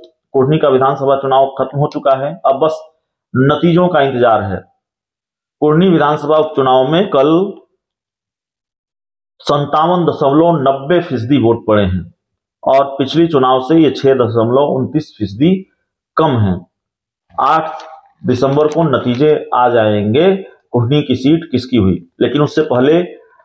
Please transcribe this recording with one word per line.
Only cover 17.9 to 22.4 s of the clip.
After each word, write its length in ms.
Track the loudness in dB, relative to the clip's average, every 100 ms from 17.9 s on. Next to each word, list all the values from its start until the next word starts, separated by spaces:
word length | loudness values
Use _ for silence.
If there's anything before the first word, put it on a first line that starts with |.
| -20 _ _ -4
दिसंबर 400 | -2 0 0 0
को 160 | 0
नतीजे 680 | 0 -2 -2 0 2 0 -2
आ 140 | 0 2
जाएंगे, 680 | 2 2 0 0 2 2 0 -6 _ _
कुढ़नी 320 | -4 0 0
की 120 | 0
सीट 340 | -2 0 0 0
किसकी 240 | -6 -2 0
हुई, 320 | 0 -2 -6 _
लेकिन 220 | -2 0